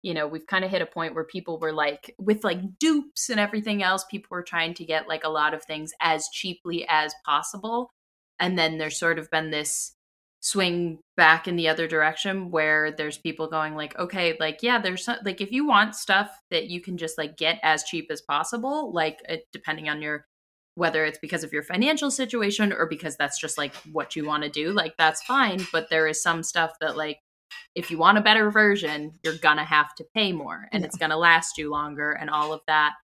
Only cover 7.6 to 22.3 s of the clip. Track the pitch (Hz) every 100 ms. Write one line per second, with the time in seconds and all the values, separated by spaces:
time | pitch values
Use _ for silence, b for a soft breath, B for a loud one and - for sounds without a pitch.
7.6 | 220 233 247 _ _ _ _ _ 180 180
8.6 | 160 160 151 151 170 165 156 160 160 151
9.6 | 151 - - _ _ _ _ _ - 202
10.6 | 185 175 175 160 _ - 160 - - 175
11.6 | 165 160 165 160 156 160 202 190 180 165
12.6 | 156 156 151 151 151 147 170 160 160 160
13.6 | 156 151 151 - 180 196 170 160 156 156
14.6 | 240 240 190 185 - 240 202 185 196 247
15.6 | 294 214 214 - - 196 208 - _ 165
16.6 | 160 175 175 175 160 160 151 151 160 165
17.6 | 156 156 - 170 156 151 - 147 160 240
18.6 | 247 302 285 170 160 156 - 165 - -
19.6 | - 156 156 151 151 151 _ _ _ _
20.6 | _ - 170 156 156 151 151 170 156 151
21.6 | 147 180 262 311 285 277 254